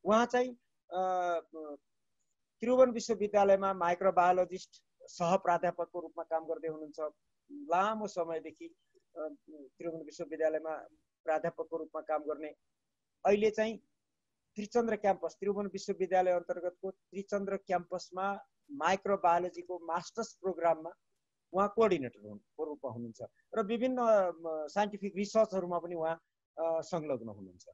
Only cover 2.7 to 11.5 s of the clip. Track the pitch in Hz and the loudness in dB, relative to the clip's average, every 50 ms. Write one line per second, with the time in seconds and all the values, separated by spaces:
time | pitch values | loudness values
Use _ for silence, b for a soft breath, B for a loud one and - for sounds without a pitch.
2.7 | 254 254 262 247 214 233 - - 226 185 208 208 208 202 202 196 196 190 196 196 | 8 8 8 6 6 -4 -2 -2 -2 0 0 2 4 6 8 8 6 6 6 0
3.7 | 190 185 175 175 180 175 190 190 175 180 175 180 180 185 180 175 180 185 - _ | 0 2 2 0 2 4 2 4 6 6 6 6 6 4 2 0 -4 -12 -14 _
4.7 | - - _ _ _ _ - - - - 175 170 185 190 - 180 175 170 180 175 | -20 -20 _ _ _ _ -20 -20 -6 -2 2 2 2 4 4 2 2 4 2 -2
5.7 | 175 - 170 165 - 180 160 - _ 165 160 _ 165 160 160 160 160 156 160 160 | -2 -2 -8 -6 -6 -10 -10 -8 _ -12 -4 _ -2 -2 -2 -4 -6 -4 -4 -6
6.7 | 156 156 156 147 147 - 156 151 - _ _ _ _ _ _ _ 285 294 285 294 | -6 -6 -10 -12 -8 -8 -8 -8 -8 _ _ _ _ _ _ _ -16 -14 -4 0
7.7 | 170 180 196 214 220 214 214 202 - 180 165 165 165 160 160 160 156 _ 165 165 | 2 2 2 2 0 -4 -6 -6 -4 -4 -4 -2 -4 -6 -6 -10 -16 _ -18 -18
8.7 | _ _ _ _ _ _ _ _ _ 330 - - - _ _ - 156 147 - - | _ _ _ _ _ _ _ _ _ -10 -10 -10 -10 _ _ -20 -20 -20 -20 -20
9.7 | _ _ 165 170 160 165 156 147 - - 170 143 160 151 160 156 156 156 160 160 | _ _ -8 -8 -8 -8 -12 -14 -10 -10 -10 -8 -2 0 2 2 2 0 -4 -6
10.7 | 156 135 - - _ _ _ _ _ _ _ 160 156 156 160 170 | -8 -8 -10 -16 _ _ _ _ _ _ _ -2 0 0 0 -4